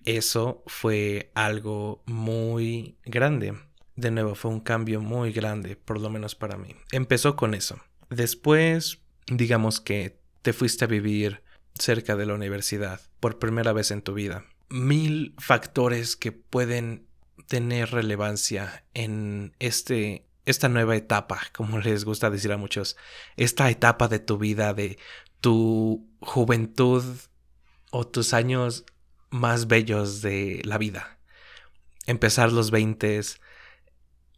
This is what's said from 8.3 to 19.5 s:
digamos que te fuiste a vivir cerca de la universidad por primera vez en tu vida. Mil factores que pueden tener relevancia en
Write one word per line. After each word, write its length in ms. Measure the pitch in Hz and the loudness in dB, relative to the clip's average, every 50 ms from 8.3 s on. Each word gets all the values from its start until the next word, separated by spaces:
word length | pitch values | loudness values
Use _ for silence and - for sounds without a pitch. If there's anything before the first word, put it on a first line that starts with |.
| - - - 147 151 156 160 165 160 165 160 - - - _ _ _ _ _ - | -2 0 2 4 4 6 6 4 2 0 -2 -4 -8 -10 _ _ _ _ _ -4
digamos 540 | 123 123 120 117 120 113 110 110 - - | 0 0 2 4 4 4 2 2 0 -2
que 360 | - - 101 101 90 95 - _ _ _ _ _ | -4 -4 -4 -4 -4 -6 -10 _ _ _ _ _
te 120 | - 127 113 | -2 -2 0
fuiste 320 | - 135 113 - - 123 | 2 0 0 0 0 0
a 20 | 113 | 0
vivir 560 | 113 104 101 107 104 104 104 104 104 - - - - - _ _ - - | 2 0 0 0 0 0 0 -2 -2 -6 -12 -20 -20 -20 _ _ -10 -4
cerca 380 | - - 120 113 113 - 107 | 0 0 0 0 0 -2 -2
de 100 | 101 104 | -2 0
la 100 | 104 101 | -2 -2
universidad 680 | 104 101 98 101 101 98 - 110 101 101 95 92 - - - - - | -4 -4 -4 -4 -4 -4 -4 -4 -4 -4 -6 -8 -10 -14 -18 -8 -4
por 200 | - 113 - - | -4 -4 -2 -2
primera 340 | - 110 113 117 113 117 107 | -2 -2 0 0 2 2 2
vez 180 | 110 104 - | 2 0 0
en 120 | 104 104 - | -2 -4 -4
tu 100 | 98 98 | -4 -4
vida. 320 | 104 101 98 85 - - - _ _ _ - | -4 -4 -4 -6 -8 -10 -14 _ _ _ -10
Mil 640 | 135 127 127 135 147 156 156 151 151 156 147 - - - | -6 -2 2 2 4 4 2 2 0 -2 -4 -6 -10 -6
factores 760 | - - 131 117 - - - 135 123 120 120 117 117 117 - | 2 2 2 2 2 0 0 2 2 2 2 0 -2 -4 -6
que 160 | - - 113 | -6 -6 -6
pueden 760 | - - - _ - 123 123 117 120 120 117 117 113 - - - - - - _ _ - - | -8 -8 -8 _ -2 0 0 0 -2 -2 -4 -6 -8 -10 -14 -20 -20 -20 -20 _ _ -20 -8
tener 460 | - 131 123 117 120 120 120 117 113 | -4 -2 0 0 0 0 0 -2 0
relevancia 920 | 120 120 110 107 104 101 104 104 104 101 - - 113 95 101 92 - - - _ - | 0 0 0 0 0 0 -2 -2 -2 -2 -2 -2 -2 -4 -6 -8 -10 -14 -18 _ -8
en 600 | 120 113 107 107 107 104 104 101 101 101 - | -6 -4 -4 -4 -4 -4 -4 -6 -6 -8 -10